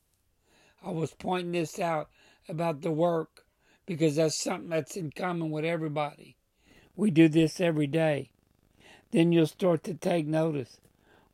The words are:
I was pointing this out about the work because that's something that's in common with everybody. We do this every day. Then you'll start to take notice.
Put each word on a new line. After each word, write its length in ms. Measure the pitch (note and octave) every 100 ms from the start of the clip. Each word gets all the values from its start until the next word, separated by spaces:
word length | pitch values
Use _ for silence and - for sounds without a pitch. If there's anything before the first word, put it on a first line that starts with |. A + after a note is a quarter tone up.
| _ _ _ _ _ _ _ _
I 60 | -
was 240 | E3 D#3+
pointing 380 | - - F#3 F3
this 260 | E3+ D#3 -
out 320 | E3+ D#3 - _ _ _ -
about 340 | D#3+ E3+ C#3
the 80 | E3
work 560 | D#3 F3 E3 D#3+ - _ _ _ _ -
because 300 | D3+ D#3+ C#3+
that's 200 | D#3+ -
something 340 | C4 F#3 E3+
that's 280 | D#3+ C3+ G3+
in 140 | D#3
common 400 | - F#3 E3+ D#3+
with 140 | D3+ D#3+
everybody. 680 | E3+ D#3 D3 D3 - - _ _ _ _ - _ -
We 160 | -
do 180 | D#3 E3
this 320 | D#3+ D#3 -
every 260 | E3+ D#3 C#3+
day. 440 | D#3+ D#3+ C#3 - _ _ _ _ _ - - _
Then 200 | - E3+
you'll 160 | E3+ D3+
start 360 | - F3+ D#3+
to 100 | D#3+
take 320 | D3 F3+ F3 D3+
notice. 560 | D#3 D#3+ D3 A#2 - _ _ _ _ _